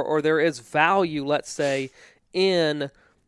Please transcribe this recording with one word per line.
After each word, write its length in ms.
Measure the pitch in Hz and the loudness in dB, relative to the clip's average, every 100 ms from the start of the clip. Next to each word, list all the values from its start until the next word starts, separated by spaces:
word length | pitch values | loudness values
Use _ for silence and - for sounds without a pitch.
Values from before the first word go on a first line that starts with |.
or, 20 | |
or 180 | - 156 | 0 0
there 180 | 151 156 | 2 2
is 180 | 160 123 | 0 -2
value, 640 | 117 151 165 196 175 151 | -4 2 2 2 0 -2
let's 260 | 139 147 - | -2 -4 -4
say, 400 | - 143 135 131 - - _ _ | -4 -2 -2 -6 -12 -20 _ _
in 580 | 180 190 180 156 151 139 _ _ _ | -2 0 2 0 -2 -6 _ _ _